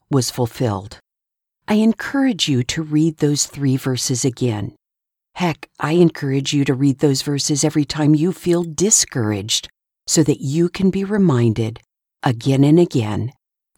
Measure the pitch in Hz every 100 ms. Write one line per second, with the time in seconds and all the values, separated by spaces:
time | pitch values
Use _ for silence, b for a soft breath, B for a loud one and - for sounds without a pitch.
0 | _ 139 120 - 120 - 123 98 101 -
1 | _ _ _ _ _ _ - 214 220 226
2 | - 277 269 190 - 127 123 - 156 151
3 | 160 156 147 147 - - 139 131 135 127
4 | - 127 135 120 123 107 104 - _ _
5 | _ _ _ - 180 147 - - 147 170
6 | 170 - 143 139 135 147 139 127 139 135
7 | 151 131 - 143 - 147 156 151 143 151
8 | 147 151 170 - - 175 170 147 190 220
9 | - 139 107 104 107 - - _ _ _
10 | - - 147 135 135 151 170 - 190 185
11 | 196 208 185 127 117 110 110 113 - _
12 | _ _ 135 117 120 135 143 160 170 143
13 | 107 101 113 - _ _ _